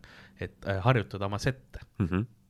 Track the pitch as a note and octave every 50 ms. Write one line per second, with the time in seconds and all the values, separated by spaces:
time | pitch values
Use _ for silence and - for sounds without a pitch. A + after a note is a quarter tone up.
0 | - - - - - - - - F#2+ - - - - G2+ G2 F#2+ F2+ B2+ C3 A2+
1 | F#2+ - - F#2+ G2 G2 G#2 G2+ - - B2+ - - - - - - - _ -
2 | G2+ D#2 F2+ F#2 A#2 - - - _